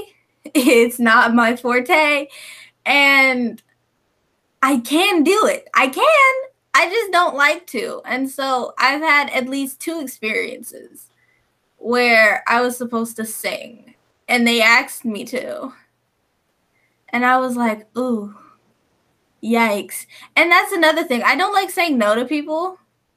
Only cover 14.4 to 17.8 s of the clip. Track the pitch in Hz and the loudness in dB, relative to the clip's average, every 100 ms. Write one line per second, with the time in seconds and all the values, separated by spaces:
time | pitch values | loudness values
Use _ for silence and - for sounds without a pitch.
14.4 | 233 233 220 233 277 - 233 202 - - | 2 4 4 4 0 -8 -8 -8 -8 -10
15.4 | - 98 269 - _ _ _ _ _ _ | -10 -12 -14 -18 _ _ _ _ _ _
16.4 | _ _ _ _ _ _ - 240 247 262 | _ _ _ _ _ _ -8 -4 0 2
17.4 | 254 240 233 214 | 0 -2 -2 -4